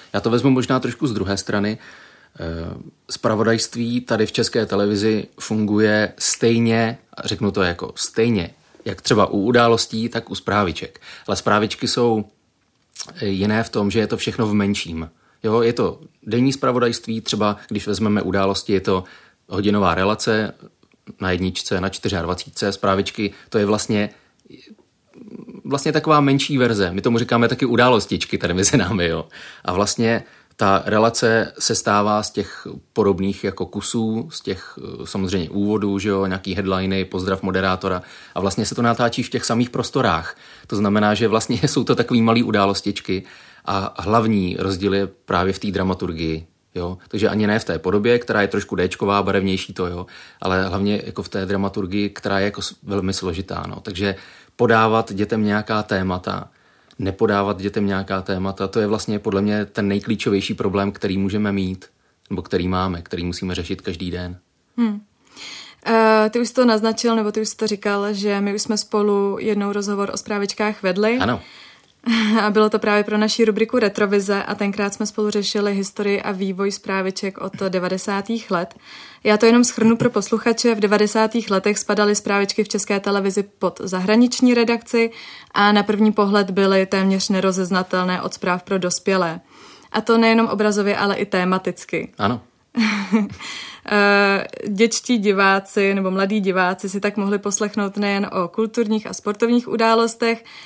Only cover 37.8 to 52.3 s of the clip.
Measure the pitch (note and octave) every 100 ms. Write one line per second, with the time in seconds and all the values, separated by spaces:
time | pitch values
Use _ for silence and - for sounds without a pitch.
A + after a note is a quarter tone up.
37.8 | G2 F#2 - - - - F#2+ A#2 G#2 -
38.8 | A#2+ A2+ A#2 - A#2 A#2 - A#2 A#2+ A#2+
39.8 | A2+ C#3 A2+ D#2+ - - - - - G2+
40.8 | G#2 G#2 G#2 G#2 A2+ A2 - A#2+ C#3+ C3
41.8 | A#2+ A#2+ - A#2+ A2+ A#2 A#2 G#2 G2 G2+
42.8 | G#2 G2+ - F#2+ - - - - - G2
43.8 | F#2+ - F2+ A2+ A2 G#2 F2+ - F#2+ F#2
44.8 | G2 G2 F#2+ - - F2+ F#2 F#2+ G#2 F#2+
45.8 | F#2+ F#2 F2 D#2+ D#2+ D#2+ E2 _ _ F2+
46.8 | F2 F#2 - G#2+ G#2+ G#2+ G#2 A2 - E2
47.8 | F#2 G#2 A2+ A#2+ - A2 G2 G2+ - F#2
48.8 | F2+ - G2+ G2+ G2 G2 F#2+ F#2 - F#2
49.8 | F2+ F2+ F#2 - - - - F#2+ F#2+ G2
50.8 | G2+ G#2 - - F#2+ G#2 F#2 G2 G2 G#2
51.8 | F#2 G2+ G2+ - G#2